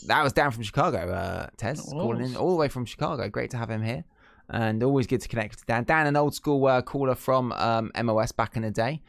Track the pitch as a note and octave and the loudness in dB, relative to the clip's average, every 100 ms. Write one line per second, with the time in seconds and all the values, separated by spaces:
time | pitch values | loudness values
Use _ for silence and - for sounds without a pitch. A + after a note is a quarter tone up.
0 | - C3 C#3+ D#3+ D3 A2+ G#2 C#3 E3+ G#2+ | 0 2 2 2 2 0 -4 0 2 0
1 | F2 F2+ F#2 F2+ - - G2+ - - D3 | -2 -4 -4 -6 -8 -8 -6 -6 -8 -4
2 | F3+ A#2 B2+ B2 D#3 F3 C#3+ B2+ A#2 - | -2 -2 -4 -2 0 2 2 -2 -8 -4
3 | D3+ C#3+ G2+ B2 A#2 A#2+ A2+ A2 A2 C#3+ | -4 -4 -4 -4 -6 -6 -4 -4 -4 -4
4 | - _ - _ - A2 A2 A2 B2+ C#3 | -10 _ -20 _ -8 -2 0 2 4 4
5 | A#2+ A#2+ - A2+ G#2 - - A#2 A#2+ D#3+ | 2 -2 -2 -4 -4 -6 -4 -2 2 2
6 | D3 D3 D3 - D3+ C#3 C3+ B2+ - C#3 | 4 4 2 0 0 4 4 4 2 -2
7 | C3+ A#2+ - C3 B2 - A2+ A2+ A2 - | 0 0 2 2 2 0 0 0 -2 -2
8 | A#2 A2 A2 - A2 - A2 G#2 A#2 D#3 | 2 2 2 0 -2 -2 -4 -2 -2 -2